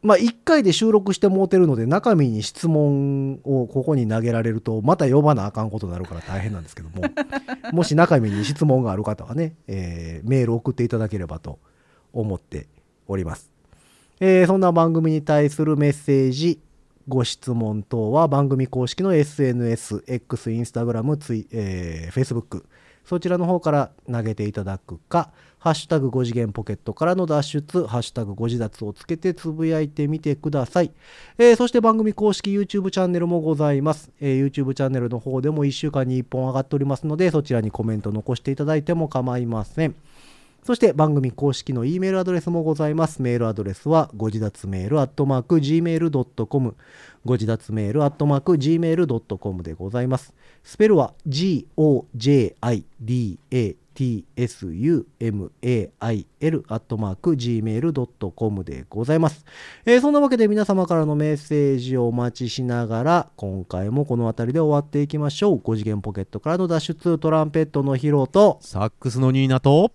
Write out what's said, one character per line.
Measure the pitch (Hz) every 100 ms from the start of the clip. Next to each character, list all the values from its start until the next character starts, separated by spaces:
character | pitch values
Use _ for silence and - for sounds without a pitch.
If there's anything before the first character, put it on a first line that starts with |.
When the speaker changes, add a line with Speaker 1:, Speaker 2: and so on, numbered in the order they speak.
Speaker 1:
ま | 208
あ、 | 190
一 | 233
回 | - - 311
で | 202
収 | 160 226
録 | 214 196
し | 190
て | 202
も | 190 190
う |
て | 185
る | 175
の |
で、 | 120
中 | 113 170 240
身 | 185 135
に | 107
質 | 104 - 170
問 | 151 147 139 139 139 135 135
を | - 135 120
こ | 139
こ | 131 147
に | 113
投 | 110
げ | 117
ら | 117
れ | 113
る | 110
と、 | - 110
ま | 110 165
た | 143
呼 | 135
ば | 147
な | 139 98
あ |
か | 110
ん | 110
こ | 104
と | 95
に |
な | 87
る |
か | 90
ら | 85
大 | - 95
変 | 101
な | 98
ん |
で | 80
す | -
け |
ど | 80
も。 | 90 269 - 285
Speaker 2:
<laughs> | 269 - 262 233
Speaker 1:
も | 165
し | 160 151
中 | 175 151
身 | 110
に | 101
質 | 104 143
問 | 151 131
が | 120
あ | 95
る |
方 | 107 107
は | 113
ね、 | 127 160 160 -
え | 98 87 85 82 82
ー、 | 107
メ | 135
ー | 117
ル |
送 | 117 -
っ |
て | -
い | 120
た | 117
だ | 110
け | 104
れ | 85
ば | 78
と | - - _ _ _ _ _
思 | 120 107 90
っ |
て | _ 76 - _ _ _ -
お | 98
り |
ま | 82
す。 | 76 - _ _ _ _ _ _ _
え | 190 185
ー、 | 175
そ | 196
ん |
な | 185
番 | 170 165
組 | 165 160
に | 156
対 | 151 147 147
す | 147
る | 156 147
メ | 147
ッ |
セ | 143 - 139 131
ー |
ジ、 | 127 170 160 _ _ _ _ -
ご | 131
質 | 117 - -
問 | 117 113 107
等 | 101 120 107
は | 139 165
番 | 139 139
組 | 135 131
公 | 127 123
式 | -
の | 190
エ | 170
ス | 147 -
エ | 135
ヌ | 123 120
エ | 110
ス、 | - - -
X、 | 123 _ 120 -
Instagram、 | 113 120 - 117 113 123 151
ツ | 147 113
イ-、 | 104
え | 117 101 92 87 80 82
ー、 |
Facebook、 | 127 131 117 - - _ _ _ _ _
そ | 175
ち | 175
ら | 180
の | 175
方 | 180
か | 160
ら | 147 135 _ -
投 | 120
げ | 110
て | 107 104
い |
た | 104
だ | 98 95
く | - 85
か、 | _ 170 151 _ _ _
ハ | 165
ッ |
シ | 151 -
ュ |
タ | 160
グ | 131
五 | 131 123
次 |
元 | 117 113
ポ | 98
ケ | 107
ッ | 101
ト | -
か | 104 160
ら |
の | 185
脱 | 170 147
出、 | 143 151 147 185 156
ハ | 120
ッ |
シ | 117
ュ |
タ | - 104
グ |
五 | 98 117
次 | 120
脱 | 110 -
を | 107
つ | 104 -
け | 165
て | 185
つ | 175 165
ぶ | 156 160
や | 160
い | 151
て | 147 147
み | 156
て | 156 143
く | 156
だ | 143 123
さ | 180
い。 | 170 - - - - -
え | 240
ー、 | 226
そ | 247
し |
て | 247
番 | 226 220
組 | 214
公 | 202 214
式 | 196 202
YouTube | 202 202 208 190
チ | 190
ャ | 185
ン |
ネ | 175
ル | 170
も | 175
ご | 156
ざ | 151 151
い | 139
ま | 147
す。 | 151 - _
え | 143
ー、 | 131 139
YouTube | 131 135
チ | 131
ャ | 135
ン |
ネ | 131
ル | 120
の | 120
方 | 135 131
で | 139
も | 156
一 | 143
週 | 131 151
間 | 139 127
に | 127
一 |
本 | 123 131 131
上 |
が | 127
っ |
て | 131 147
お |
り |
ま | 139 135
す | 156
の | 151
で、 | 185
そ | 151
ち | 147
ら | 120
に | 107
コ | -
メ | 110 107
ン |
ト | 104
残 | 107 -
し | 123
て | -
い | 135
た | 147
だ | 156
い |
て | 147
も | 170 156
構 | 135 127 123
い | 120
ま | 113
せ | 104 - 160
ん。 | - - - - - _ _
そ | -
し | 247
て | 220
番 | 143 156
組 | 147 131
公 | - 143
式 | 127 -
の | 131 120
E | 180
メ | 190
ー |
ル | 190
ア |
ド | 185
レ | 180
ス | 170
も | 170
ご | 160
ざ | 151 151
い |
ま | 156 160
す。 | -
メ | 127 120
ー |
ル | 117
ア |
ド | 104
レ | 98
ス | 95 143
は、 | 160 143
ご | 107 110
自 | 107
立 | 107 - 98
メ | 95 92
ー |
ル | 147
ア |
ッ | 131
ト | -
マ | 139 131
ー |
ク | 120 165
ジ | 143 160
ー |
メ | 170 165
ー |
ル | 165
ド | 143
ッ |
ト | 123 - 113
コ | 143
ム、 | 127 - _ - - _
ご | -
自 | 123 107
立 | 113 -
メ | 110 104
ー |
ル | 131
ア | 143
ッ |
ト | 143 147
マ | 139
ー |
ク | 160 170
ジ | 135 165
ー |
メ | 170
ー | 165
ル | 165
ド | 117
ッ |
ト | _ 98
コ | 104
ム | 92
で | 82
ご | 80 95
ざ | 120
い | 127
ま | 131
す。 | - _ - _
ス | - -
ペ | 214
ル | 185
は、 | 127 - -
ジ | 135 185 147 -
ー | -
オ | 156 131
ー | -
ジ | 120 123
ェ | 143 110
ー | -
ア | 120
イ | 113 - -
デ | 113
ィ | 123 113
ー | 87 _
エ | 127 107
ー | - _
テ | -
ィ | 131 110
ー | - -
エ | 123
ス | - 95
ユ | 82 139 160 - _
ー | 113
エ |
ム | 104 92 _
エ | 120 120
ー | 98 _
ア | 110
イ | 110 - _
エ | 151
ル | 160 -
ア |
ッ | 110
ト | _ 110
マ | 104
ー | 95
ク | 175 151
ジ | 120 113
ー |
メ | 110 110
ー |
ル | 160
ド | 147
ッ | 123 _
ト | 95
コ | - 110
ム | 101
で | 90 67 -
ご | 101
ざ | 120
い | 160
ま | 160
す。 | 151 - - - - -
え | 247
ー、 |
そ | 277
ん |
な | 294
わ | 285
け | 247
で | 220
皆 | 208 208
様 | 190 180
か | 165
ら | 151
の |
メ | 147 151
ッ | 147
セ | - 151 143 135
ー |
ジ | 127 131
を | 120
お |
待 | 120 120 -
ち | 123
し | -
な | 127 120 117
が | 113
ら、 | 135 175 - -
今 | 101 95
回 | 90 90 101
も | 127
こ | 147 120
の | 117
辺 | 113 117
り |
で | 151
終 | 156 147
わ | 147
っ |
て | 147
い | 143
き | 151
ま | 147
し | 143
ょ | 208
う。 | 147
五 | - 110
次 |
元 | 107 107
ポ | 107
ケ | 98
ッ | 95
ト | 104
か | 151
ら | 180
の | 180
脱 | 165
出、 | - 160 175 160
ト | 160
ラ | 160
ン | 151
ペ | 156
ッ | 156
ト | 147
の | 139 135
ヒ | 147
ロ | 147 131
と、 | 196 208 -
Speaker 3:
サ | - 95
ッ | 107
ク | _ 131
ス | 117
の | 131
ニ | 131 135
ー |
ナ | 131
と | 135 143 214